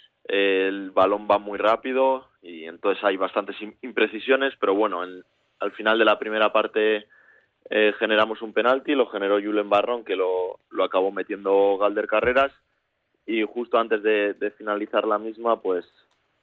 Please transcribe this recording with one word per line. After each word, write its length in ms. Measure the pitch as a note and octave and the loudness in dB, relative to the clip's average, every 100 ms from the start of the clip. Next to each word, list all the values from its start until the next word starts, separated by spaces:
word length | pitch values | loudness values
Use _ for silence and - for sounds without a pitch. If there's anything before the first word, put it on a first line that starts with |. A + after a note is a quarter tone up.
| _ _ - | _ _ -4
eh, 380 | G2+ G2 F#2+ F#2+ | 0 2 2 0
el 220 | G2 F#2+ | -2 -4
balón 360 | F#2+ F#2+ G#2 G#2 | 2 2 2 2
va 120 | G2+ | 0
muy 200 | G#2 G2+ | 0 -2
rápido 680 | G#2 A2+ C3 B2+ C3 C3 - _ | 0 0 0 0 2 0 -6 _
y 200 | F2 E2 | -20 -16
entonces 380 | D#2+ E2+ G2+ F#2+ | -16 -4 -2 0
hay 120 | G2+ F#2+ | 0 0
bastantes 380 | F#2+ A2 G2 - | -2 -4 -6 -10
im-, 160 | G#2+ - | -14 -14
imprecisiones, 680 | B2+ G#2+ G#2+ G#2+ A#2+ C3+ C3+ - | -10 -2 -2 -2 0 0 0 -2
pero 140 | G2 | 0
bueno, 300 | G2+ G#2+ F2 | 2 0 -2
en, 180 | F2+ F#2 - _ _ _ | -8 -12 -20 _ _ _
al 100 | G2+ | -8
final 240 | - G#2+ A2+ | -4 0 4
de 80 | |
la 140 | G#2+ G#2+ | 4 2
primera 340 | G#2+ A2 G#2+ | 0 0 2
parte, 540 | A2 G#2+ A2 G#2+ G#2+ - _ _ _ _ _ - | 2 0 0 0 0 -4 _ _ _ _ _ -4
eh, 220 | G#2+ G#2+ - | 2 2 2
generamos 420 | A2 G#2+ A2 G#2+ | 0 2 2 -2
un 100 | A2 | -4
penalti, 440 | G#2+ A#2 C3+ C#3 C#3 | 0 2 0 0 0
lo 100 | A#2 | 0
generó 340 | G2+ G2 G#2 | -2 0 0
Julen 300 | G#2 G#2+ G2+ | 0 -2 2
Barrón, 340 | G2+ G#2+ A#2+ | 0 2 -4
que 120 | G#2+ F#2 | -4 -2
lo, 420 | F#2 F#2 F#2 - _ | 0 -2 -4 -8 _
lo 120 | G2+ | -4
acabó 300 | F#2 F#2+ G2 | -2 0 0
metiendo 680 | G2 - G2 G2 G2 G2+ G2 | -2 -8 -6 2 4 4 4
Galder 300 | G#2 G#2 G#2 | 0 0 -2
Carreras, 420 | G#2+ A#2 B2+ C#3 - _ _ _ _ _ _ - | 0 2 2 0 -4 _ _ _ _ _ _ -4
y 160 | A2+ | -2
justo 360 | G#2 A#2+ A#2 A#2 | -2 -4 -2 0
antes 240 | A2+ G#2+ | 0 0
de, 320 | G#2+ G#2+ G2+ | 2 2 0
de 160 | G2 G#2 | -2 -6
finalizar 560 | - G#2+ G#2 G#2+ G#2+ G#2+ | -6 -4 -4 -2 -2 0
la 120 | G#2 | -2
misma, 420 | A2 G#2+ A#2 A2 | -4 -6 -2 -2
pues 240 | F#2+ F2+ - _ _ _ _ _ | -2 -4 -6 _ _ _ _ _